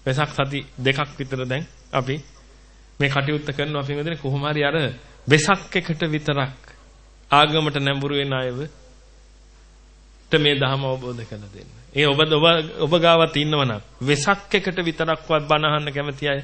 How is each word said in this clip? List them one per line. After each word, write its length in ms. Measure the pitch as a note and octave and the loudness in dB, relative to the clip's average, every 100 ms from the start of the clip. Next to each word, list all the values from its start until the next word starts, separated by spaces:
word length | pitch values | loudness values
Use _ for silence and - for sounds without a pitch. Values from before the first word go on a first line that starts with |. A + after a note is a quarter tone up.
වෙසක් 300 | - C3 D3 | -2 -2 -2
සති 300 | - C#3 C#3 - - | -2 -2 -4 -10 -2
දෙකක් 340 | C3 C#3 C#3+ | 0 0 -4
විතර 260 | - C3 C3 | -6 -8 -6
දැන් 220 | B2+ C3 E3+ - - | -4 -4 -6 -16 -4
අපි 260 | C#3 B2 D3 - - - - - - - | -4 -2 -6 -8 -20 -20 -20 -20 -20 -20
මේ 140 | - C#3+ | -2 0
කටයුත්ත 400 | C#3 C#3+ D3+ D3 | 0 -2 -4 -4
කරනවා. 340 | C#3 C#3+ D3 | -6 -4 -4
පින්වතුනි, 340 | C#3 D3 D3+ E3 | -4 -6 -6 -6
කොහොම 280 | C3+ C3+ | -4 -4
හරි 180 | C#3+ D3+ | -2 0
අර 140 | C#3+ D#3+ C3+ - - - - | 2 2 -2 -4 -16 -12 4
වෙසක් 460 | D3 - F#3+ - | 4 6 0 0
එකට 300 | F#3+ F3 D#3+ | -6 -4 -4
විතරක් 560 | E3+ D3+ D3+ C#3+ C3+ C3+ - - - - - - - | -2 -2 -2 -2 -2 -6 -20 -20 -20 -20 -20 -20 2
ආගමට 460 | C#3+ D3+ D#3 D3+ C#3+ | 4 6 2 0 0
නැඹුරු 360 | C#3 C#3 C#3+ C#3+ | -2 -2 -2 -2
වෙන 160 | C#3 | -2
අයව 260 | C3 B2+ B2 D3+ - - - - - - - - - - - - - - - - | -2 -4 -6 -10 -12 -20 -20 -20 -20 -20 -20 -20 -20 -20 -20 -20 -20 -20 -20 0
ට 0 | |
මේ 200 | D#3+ D3 | 2 4
දහම 280 | C#3+ C3+ C3+ | 2 0 0
අවබෝධ 380 | C3+ C3 B2 A#2+ | -2 -4 -6 -10
කරලා 260 | A2 A2 G#2 | -12 -14 -14
දෙන්න. 220 | G2+ F#2+ - - | -18 -20 -20 -8
ඒ 160 | C#3 D3 | 0 2
ඔබ, 140 | C#3 | 4
ඔබ, 260 | D#3 D3+ E3 E3 D#3+ - | 2 4 4 4 0 -4
ඔබ 100 | D3+ F3 | 0 4
ගාවත් 400 | E3+ E3 D#3+ D3 | 6 6 4 2
ඉන්නවනම් 440 | D3+ D3+ C3 G#2 - - | 0 0 0 -2 -10 -8
වෙසක් 540 | B2+ C#3+ G3 G3 - | 0 0 2 0 0
එකට 260 | G3+ F#3 F3+ | -2 0 -4
විතරක්වත් 640 | E3 D#3+ E3 D#3 - D#3 | -4 -2 -2 -2 0 -2
බණ 200 | C#3+ D3+ D3+ | 2 2 2
අහන්න 260 | D3+ D3 | 0 -2
කැමති 360 | C#3+ D3 C3+ D3 | -6 -6 -4 -4
අය 120 | C#3 | -4